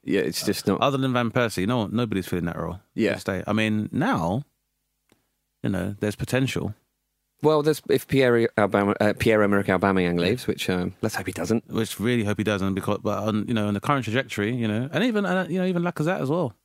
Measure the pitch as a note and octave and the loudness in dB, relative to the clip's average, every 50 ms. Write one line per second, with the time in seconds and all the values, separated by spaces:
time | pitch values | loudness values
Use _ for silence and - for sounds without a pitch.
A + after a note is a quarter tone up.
0 | _ - - G2 - C2 E2+ - - - G2 - - - G2 - A#2 C#3 C3+ C3+ | _ 0 0 2 2 0 -2 -2 -2 -2 -2 0 0 0 2 2 2 0 2 0
1 | C3+ C3 B2 B2 A#2+ A2+ G#2+ B2+ A#2+ A2+ - - F2+ G2+ B2 B2 G#2+ F2 D2 A2 | -2 0 0 0 0 0 0 0 0 0 0 -2 -2 0 0 0 -2 -2 -2 -2
2 | B2 A2 G2+ F#2+ F2+ - - F2+ E2 E2+ D#2+ D#2 E2 E2 E2+ F#2+ _ _ _ - | -2 0 -2 -4 -4 -2 -4 -2 -2 -4 -4 -6 -6 -6 -8 -10 _ _ _ 0
3 | A2 G2 A#1 - - - G2 F2+ - - G#2 A2 A2 A2 G#2+ G#2+ G#2+ - - G#2 | 0 0 0 -2 -4 -4 -4 -4 -2 -2 0 0 0 0 0 -2 -4 -4 -2 -2
4 | D#3 A#3+ B3+ B2+ D#2+ E2 F#2+ B2+ D3 _ _ _ _ _ _ _ _ _ _ _ | 0 0 0 0 0 -2 -2 -2 -6 _ _ _ _ _ _ _ _ _ _ _
5 | _ _ _ _ _ _ _ _ _ _ _ _ - A2+ G2 F#2 F2+ G2 G2+ G2+ | _ _ _ _ _ _ _ _ _ _ _ _ -4 -4 -2 -2 -4 -4 -6 -4
6 | - G#2+ G#2 - - - - B2+ C3+ A#2+ - - - G#2 A2 _ _ _ _ _ | -4 -4 -4 -4 -6 -2 0 0 0 0 -2 -4 -4 -6 -8 _ _ _ _ _
7 | _ _ _ _ _ _ _ _ - D3 D#3 D3+ D3 D#3 D3+ - _ - - C3 | _ _ _ _ _ _ _ _ 2 4 4 4 2 2 0 0 _ 0 0 0
8 | - - - C3+ C3 B2+ A#2+ A#2 A2+ A2+ _ - G#2 G2 F#2+ G#2 G2+ G2+ G#2 - | 0 2 2 4 6 6 6 4 4 2 _ 2 2 4 4 4 4 4 2 2
9 | G#2+ G#2 G#2 - - A#2 A2 G#2+ G#2 G2+ G2+ G2+ G2 - G2 F#2 F2+ G2 F#2+ F#2+ | 2 0 2 2 2 4 4 6 4 4 4 2 2 2 2 4 4 4 4 4
10 | F2+ F2 F2 F2 E2+ F2+ A2 B2+ - - - - - - F#2 F2+ F2+ F#2+ F#2 _ | 2 2 2 2 2 0 0 -2 -2 -4 -4 -4 -2 -2 -2 -2 -2 -4 -6 _
11 | - A2 - - G#2 - F#2 - E2+ E2+ A2 A#2 - - - - A2+ - - - | -6 -4 -4 -4 -6 -6 -6 -6 -2 0 0 -2 -2 -4 -4 -4 -4 -4 -4 -4
12 | G2 A#2 B2 A#2+ G#2+ G2+ G#2 G2+ G#2 G#2+ G#2 G2 F#2 F#2+ F#2+ F#2+ F#2 - G#2 G2 | -2 0 0 0 0 0 0 0 0 0 0 0 0 0 -2 -2 -2 -2 -4 -2
13 | - G#2+ G2+ G2+ G#2 A2 G#2 G#2+ G2+ - A#2+ A2 G#2 G#2 G#2 G2+ - - D3 C#3 | -2 -4 -4 -2 -2 0 0 -2 -2 0 -2 0 0 0 -2 -2 0 -2 -2 -2
14 | A#2+ - G#2+ B2+ C3 A#2+ - - G2+ G#2+ B2 B2+ A#2 A2 G#2 A2 B2+ C#3 C#3 D3 | -2 -2 -2 -2 -2 -4 -4 -2 -2 -2 -2 -2 -2 0 0 -2 -2 -2 -2 -2
15 | G#3 C4 A3 G#3 G3+ F3+ F3+ F#3+ F#3 D#3+ D#3 F#3+ F#3 F#3 F#3 F3 E3+ F3 E3+ - | 0 0 0 0 -2 0 -2 -2 -2 -2 -2 -2 0 0 0 0 -2 -2 -2 -2
16 | D3+ D#3 F#3 - D3+ C3 D3 F3 F3 B2 - _ _ | -2 -2 -2 -2 -2 -2 -2 -2 -2 -4 -6 _ _